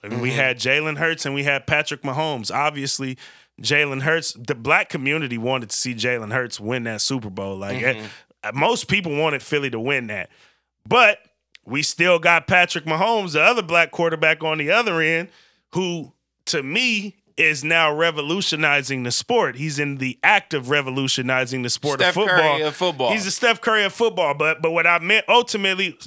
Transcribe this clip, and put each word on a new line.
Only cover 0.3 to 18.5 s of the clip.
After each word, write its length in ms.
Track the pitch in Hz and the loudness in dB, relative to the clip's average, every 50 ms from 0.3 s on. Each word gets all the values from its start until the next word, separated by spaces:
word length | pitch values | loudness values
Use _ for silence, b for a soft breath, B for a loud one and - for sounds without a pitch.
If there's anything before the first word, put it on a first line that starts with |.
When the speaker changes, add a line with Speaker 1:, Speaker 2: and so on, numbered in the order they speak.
Speaker 2:
Mm-hmm. 60 | 131 143 | 0 2
Speaker 1:
had 200 | 135 131 127 123 | 2 0 0 0
Jalen 400 | 113 127 135 151 151 156 151 143 | 0 0 0 0 0 -2 -4 -2
Hurts 260 | 160 165 160 156 - | -2 -2 -2 -2 -4
and 100 | 143 139 | -4 -4
we 80 | 139 139 | -2 0
had 220 | 143 139 135 - - | 0 0 -2 0 0
Patrick 340 | 160 151 147 - 151 135 - | 0 0 0 -2 -6 -6 -6
Mahomes. 500 | 139 127 139 156 156 147 120 110 - 95 | -4 -2 -2 -2 -2 -2 -4 -4 -4 -2
Obviously, 640 | 135 143 151 147 143 139 139 - - 135 131 131 - B B B B B B B - - | -2 -2 -2 -2 -4 -4 -4 -4 -4 -4 -6 -8 -10 B B B B B B B -8 -2
Jalen 400 | 107 139 147 151 143 135 135 131 | 0 2 2 2 2 0 -2 0
Hurts, 300 | 160 160 165 151 - - | 0 0 0 0 -4 -6
the 240 | 117 120 110 139 | -6 -6 -6 -6
black 320 | 117 113 135 160 190 202 - | -4 0 0 2 0 0 -2
community 500 | - 156 131 139 147 160 151 127 120 113 | -6 -6 -2 -2 -2 -2 -4 -4 -6 -4
wanted 320 | 113 127 131 127 117 104 | -2 -2 -2 -2 -4 -4
to 60 | - | -4
see 180 | - - 131 120 | -4 -2 -4 -4
Jalen 380 | 113 110 123 123 117 110 104 113 | -4 -2 -2 -2 -2 -4 -4 -4
Hurts 260 | 131 123 113 - - | -4 -4 -4 -6 -8
win 240 | 104 110 127 127 117 | -6 -4 -4 -4 -4
that 160 | 117 110 104 | -6 -4 -2
Super 300 | - - 135 131 110 104 | -2 -2 -2 -4 -6 -8
Bowl. 260 | 92 101 98 98 98 | -8 -8 -8 -8 -8
Like, 220 | 95 101 98 104 127 | -8 -6 -6 -4 -2
Speaker 2:
Mm-hmm. 260 | 117 131 123 110 107 104 B B B B _ _ - | 0 0 -2 -2 -6 -14 B B B B _ _ -10
Speaker 1:
eh, 80 | 107 123 | -8 -2
most 340 | 135 156 226 247 - - - | 0 2 2 2 0 -2 0
people 260 | 190 202 185 165 143 | -2 -2 0 -2 -2
wanted 240 | 147 160 156 143 127 - | 0 0 0 -2 -4 -4
Philly 280 | - 151 147 143 131 | -4 -2 -2 -2 -2
to 80 | 113 113 | -4 -4
win 280 | 113 135 143 131 120 107 | -2 -2 -2 -2 -4 -4
that. 220 | 104 98 87 - b b b b b b b b b _ - | -8 -8 -10 -12 b b b b b b b b b _ -4
But 340 | 208 - 247 240 208 208 - _ _ _ _ _ _ - - _ | 2 4 6 6 6 4 2 _ _ _ _ _ _ -20 -20 _
we 180 | 104 120 143 151 | -8 -4 -4 -2
still 360 | - - - 170 180 180 170 | -2 0 2 4 4 4 4
got 300 | 165 175 170 165 - - | 4 4 4 4 2 2
Patrick 360 | 185 180 175 170 - 170 151 | 4 4 4 2 0 -4 -2
Mahomes, 460 | 160 160 160 190 226 233 220 196 175 147 | -2 0 2 2 2 2 0 0 0 0
the 60 | 151 156 | 4 4
other 200 | 208 247 233 190 | 4 4 4 2
black 300 | 156 170 170 165 151 - | 0 2 2 2 2 0
quarterback 500 | - 170 165 160 156 160 156 160 156 160 | -2 0 0 0 0 2 0 0 0 -2
on 160 | 160 156 156 | -4 -2 -2
the 140 | 147 147 190 | 0 0 2
other 280 | 226 240 214 170 160 | 2 2 0 0 0
end, 280 | 160 156 165 165 175 - b b b b b b b b b | 2 2 0 0 -2 -6 b b b b b b b b b
who, 380 | 175 190 175 175 165 143 135 - _ _ _ _ _ _ | -4 -4 -2 -4 -6 -8 -12 -16 _ _ _ _ _ _
to 160 | - - 160 135 | -4 -4 -4 -4
me, 540 | 135 160 233 254 247 226 208 196 208 - _ _ _ _ | -2 -2 0 0 0 0 -2 -4 -6 -10 _ _ _ _
is 280 | - 160 156 151 135 135 | 2 2 2 2 0 0
now 280 | 156 165 165 160 151 151 | 0 2 2 4 2 2
revolutionizing 1080 | 151 165 170 156 151 143 147 170 202 185 - | 2 2 0 0 0 -2 -2 -2 -2 -2 -2